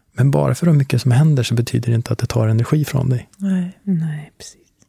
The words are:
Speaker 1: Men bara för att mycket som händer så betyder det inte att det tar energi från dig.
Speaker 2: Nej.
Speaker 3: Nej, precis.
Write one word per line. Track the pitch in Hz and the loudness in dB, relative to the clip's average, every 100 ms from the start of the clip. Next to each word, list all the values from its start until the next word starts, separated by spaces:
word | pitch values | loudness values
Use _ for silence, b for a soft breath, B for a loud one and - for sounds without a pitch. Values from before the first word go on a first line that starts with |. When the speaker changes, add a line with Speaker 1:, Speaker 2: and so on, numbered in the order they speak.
| B | B
Speaker 1:
Men | - 135 | 0 2
bara | 143 143 127 | 2 0 0
för | 175 | 2
att | 147 | 2
mycket | 135 123 | 2 0
som | 127 | 2
händer | 123 156 143 | 4 4 2
så | 113 117 | 0 -2
betyder | 120 120 117 | -2 -2 0
det | 117 | -2
inte | - | -2
att | 117 | -4
det | 120 | -2
tar | 117 110 | 0 0
energi | 110 117 156 143 | 0 0 0 0
från | 135 127 | -2 -2
dig. | 123 - - | -2 -6 -8
Speaker 2:
Nej. | 196 185 180 - | -4 -2 -4 -8
Speaker 3:
Nej, | 202 175 160 151 151 _ | -4 -2 -2 -6 -12 _
precis. | - - _ _ | -20 -20 _ _